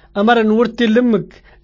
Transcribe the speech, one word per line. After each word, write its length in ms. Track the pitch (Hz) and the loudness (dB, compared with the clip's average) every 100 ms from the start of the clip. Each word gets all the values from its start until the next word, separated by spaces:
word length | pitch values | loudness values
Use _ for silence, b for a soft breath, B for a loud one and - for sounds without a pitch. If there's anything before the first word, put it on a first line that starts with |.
| b - | b -2
أمر 260 | 214 233 | 0 2
نورتي 440 | 220 214 233 - 233 | 2 0 -2 -2 0
لمك 560 | 220 247 208 - - b b | 0 0 -2 -4 -16 b b